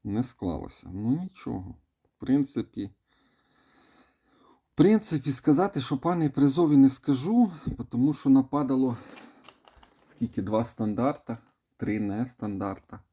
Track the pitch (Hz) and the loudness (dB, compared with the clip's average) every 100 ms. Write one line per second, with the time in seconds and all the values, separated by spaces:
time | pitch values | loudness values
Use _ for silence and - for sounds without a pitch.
0 | 107 104 131 - 95 76 - - - 92 | -4 -4 -4 -6 -6 -6 -10 -16 -14 -6
1 | 110 147 185 - 135 107 92 - _ _ | -2 -2 -4 -12 -10 -10 -10 -18 _ _
2 | _ _ - 139 139 120 - - 98 _ | _ _ 0 0 0 -6 -8 -10 -10 _
3 | _ _ _ _ _ _ _ _ _ _ | _ _ _ _ _ _ _ _ _ _
4 | _ _ _ _ _ _ _ - 185 214 | _ _ _ _ _ _ _ 2 4 4
5 | - 156 147 135 - 143 196 151 120 135 | 0 -4 -4 -2 2 2 2 -4 -6 -4
6 | 170 175 151 135 139 139 160 143 135 131 | -2 0 0 2 2 4 4 8 6 4
7 | - 131 160 233 220 170 - - 123 120 | -2 -2 2 2 2 0 -10 -10 -6 0
8 | 139 147 143 135 131 143 135 131 131 117 | 0 0 4 4 4 -2 0 0 0 -2
9 | - - - - - _ - _ _ _ | -12 -20 -20 -20 -20 _ -20 _ _ _
10 | _ - 120 - 101 110 120 - 107 104 | _ -8 -6 -4 -2 -2 -2 -4 -4 0
11 | 131 147 - 117 _ _ _ _ - 107 | -2 -4 -10 -14 _ _ _ _ -4 -2
12 | 104 104 127 - 107 95 101 - _ - | -4 -4 -6 -6 -8 -6 -6 -8 _ -20
13 | _ | _